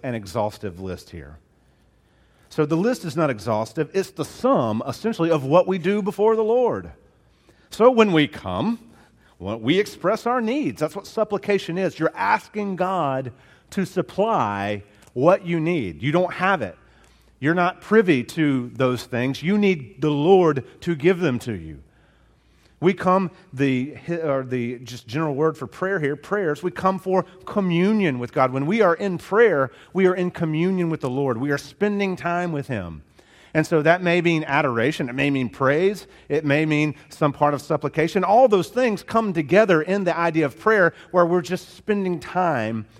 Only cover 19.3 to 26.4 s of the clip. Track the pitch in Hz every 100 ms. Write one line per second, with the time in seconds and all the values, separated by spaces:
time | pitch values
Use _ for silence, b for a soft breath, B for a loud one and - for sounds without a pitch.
19.3 | 135 156 208 202 170 110 - 151 143 160
20.3 | 196 165 139 B B 170 156 160 180 170
21.3 | 120 123 101 80 71 - b b b b
22.3 | b b b b b 180 - 185 185 180
23.3 | B B 131 139 131 139 123 - 170 160
24.3 | 135 131 127 120 123 120 123 - 135 160
25.3 | 135 160 156 127 - 185 196 143 147 -
26.3 | 208